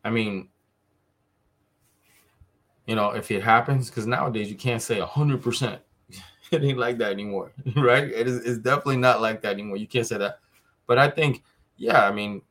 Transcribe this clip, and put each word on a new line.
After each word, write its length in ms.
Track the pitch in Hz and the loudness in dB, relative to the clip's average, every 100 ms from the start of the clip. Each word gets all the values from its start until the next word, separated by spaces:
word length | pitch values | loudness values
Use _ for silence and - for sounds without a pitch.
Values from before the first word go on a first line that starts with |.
I 60 | 113 | -2
mean, 400 | 113 107 98 - _ _ _ _ _ _ _ _ _ _ _ _ _ _ _ _ _ _ _ _ _ _ _ - | -2 -2 -6 -12 _ _ _ _ _ _ _ _ _ _ _ _ _ _ _ _ _ _ _ _ _ _ _ -4
you 100 | 110 | -2
know, 160 | 104 | 0
if 180 | 110 - | -2 -4
it 120 | 104 | -2
happens, 460 | 107 117 120 139 120 | 4 4 4 -2 -2
'cause 180 | - 107 | -6 -4
nowadays 440 | 123 - 110 101 | -2 -2 -4 -6
you 60 | 101 | -6
can't 260 | 127 117 | -4 -4
say 160 | - 107 | -2 -4
a 80 | 85 | -2
hundred 360 | 143 147 131 | 0 0 0
percent. 380 | 120 117 117 98 _ _ _ | -2 -2 -4 -6 _ _ _
<laughs> 400 | - - _ - | -20 -20 _ -4
It 120 | 160 | 0
ain't 160 | 139 127 | 0 0
like 200 | 120 117 | -2 -2
that 120 | 107 | -2
anymore, 420 | 98 104 95 - - | -4 -6 -8 -8 -10
<laughs> 120 | 135 113 | -4 2
right? 280 | 123 131 | 4 4
It 240 | 143 110 123 | 2 -2 -2
is, 80 | 123 | -2
it's 140 | 117 117 | -4 -2
definitely 400 | 117 143 143 131 | 0 0 2 4
not 220 | 127 110 | 4 4
like 200 | 110 110 | 0 -2
that 120 | 107 | -4
anymore. 220 | 101 104 98 | -6 -6 -8
You 120 | 107 | -4
can't 180 | 127 110 | -4 -2
say 120 | 104 | -4
that. 200 | 101 - _ _ _ _ - | -6 -6 _ _ _ _ 0
But 120 | 123 | 4
I 100 | 143 | 4
think, 340 | 160 151 120 _ _ _ _ | 4 0 0 _ _ _ _
yeah, 280 | 113 110 101 | 2 4 4
I 60 | |
mean 300 | 104 104 98 _ | 0 -6 -8 _